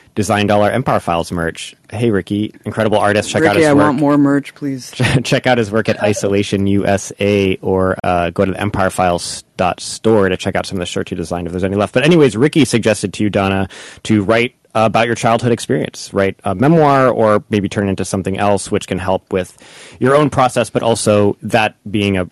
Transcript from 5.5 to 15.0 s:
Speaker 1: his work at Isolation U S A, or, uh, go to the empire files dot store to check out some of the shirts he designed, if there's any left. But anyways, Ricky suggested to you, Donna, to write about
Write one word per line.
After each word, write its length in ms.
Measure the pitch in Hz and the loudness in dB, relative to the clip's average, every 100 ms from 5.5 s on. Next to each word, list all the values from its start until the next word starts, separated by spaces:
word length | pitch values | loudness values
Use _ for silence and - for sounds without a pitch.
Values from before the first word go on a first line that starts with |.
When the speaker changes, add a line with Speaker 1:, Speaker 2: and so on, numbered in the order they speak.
| 120 | 0
Speaker 1:
his 120 | 104 | 2
work 180 | 110 107 | 0 0
at 140 | 107 | -2
Isolation 640 | 107 104 101 101 101 98 98 | 0 -2 0 0 0 0 0
U 200 | 98 - | 0 0
S 260 | 98 - - | -2 -4 -4
A, 360 | 101 104 95 92 | 0 2 0 -2
or, 400 | 98 92 92 - | -2 0 0 -2
uh, 280 | - 90 87 | -2 -2 -2
go 140 | 90 | 0
to 80 | 95 | -2
the 80 | 90 | -2
empire 300 | 101 98 92 | -4 -2 -2
files 540 | - 90 87 - - - - | 0 0 0 -4 -12 -14 -4
dot 240 | 90 - | -4 -4
store 480 | - - 110 110 95 | -10 -4 2 2 2
to 80 | 90 | 0
check 200 | 101 92 | -4 -4
out 100 | - | -6
some 100 | 95 | -8
of 40 | |
the 60 | 87 | -6
shirts 240 | 98 87 | -8 -8
he 60 | 90 | -8
designed, 300 | 85 87 85 | -6 -6 -6
if 60 | |
there's 120 | 90 | -4
any 120 | 95 101 | -2 -2
left. 160 | 101 | 0
But 120 | 127 | 2
anyways, 320 | 147 175 135 101 | 4 4 4 4
Ricky 280 | 151 170 | 0 2
suggested 480 | 127 113 110 104 98 | 2 2 0 0 -4
to 100 | - | -2
you, 60 | 104 | -2
Donna, 380 | 101 98 98 95 - - - | 0 0 0 -4 -8 -20 -12
to 180 | - 107 | 0 0
write 320 | 95 113 123 _ _ | 2 0 0 _ _
about 340 | 110 110 110 | 0 0 2